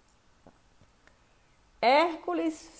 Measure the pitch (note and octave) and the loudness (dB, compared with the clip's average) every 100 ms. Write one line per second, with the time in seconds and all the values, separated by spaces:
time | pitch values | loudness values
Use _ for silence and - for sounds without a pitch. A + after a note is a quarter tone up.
0 | _ _ _ _ - _ _ _ _ _ | _ _ _ _ -20 _ _ _ _ _
1 | _ _ _ _ _ _ _ - A3+ C#4+ | _ _ _ _ _ _ _ -2 2 4
2 | E4+ D#4+ - E4+ E4 D#4+ - - | 2 -4 -8 -6 -6 -8 -16 -10